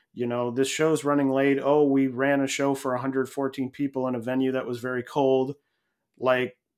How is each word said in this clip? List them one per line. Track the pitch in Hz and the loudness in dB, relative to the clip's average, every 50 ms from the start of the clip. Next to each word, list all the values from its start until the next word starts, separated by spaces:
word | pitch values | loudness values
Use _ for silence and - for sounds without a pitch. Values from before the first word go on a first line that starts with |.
| _ _ - | _ _ -8
you | 117 120 | -6 -4
know, | 120 120 123 120 120 | -2 -2 -2 -2 -2
this | 117 127 135 131 | 0 0 0 0
show's | - - 156 160 160 143 139 | 0 0 2 2 2 2 0
running | 143 143 143 139 135 | 0 0 2 2 2
late. | 131 135 135 139 139 135 | 2 2 2 2 2 2
Oh, | 127 135 147 151 147 | 2 4 4 4 4
we | 143 135 135 135 | 4 4 2 2
ran | 131 120 120 135 143 143 139 | 0 0 0 0 2 2 2
a | 135 | 0
show | 131 - - 139 139 139 | -2 -2 0 0 0 0
for | 135 - 135 127 | -2 -2 -4 -4
a | 123 | -2
hundred | 127 135 131 131 135 135 | -4 -2 -2 -2 -2 -2
fourteen | - 139 139 131 135 143 131 123 | -4 -6 -6 -4 -4 -6 -6 -6
people | - - 143 135 - 131 127 | -6 -6 -6 -4 -4 -4 -4
in | 127 123 | -2 -4
a | 120 | -4
venue | 110 123 131 131 131 131 131 | -4 -4 -2 0 0 0 0
that | 131 127 | -2 -4
was | 123 123 117 | -6 -6 -6
very | 117 127 127 123 120 | -6 -6 -4 -6 -6
cold." | - - 147 139 131 131 131 131 135 143 - _ _ _ _ _ _ _ _ _ _ _ | -4 0 2 2 4 4 2 2 0 -6 -10 _ _ _ _ _ _ _ _ _ _ _
Like, | - 120 127 127 127 127 123 - _ _ _ _ | -2 0 2 2 2 0 -4 -8 _ _ _ _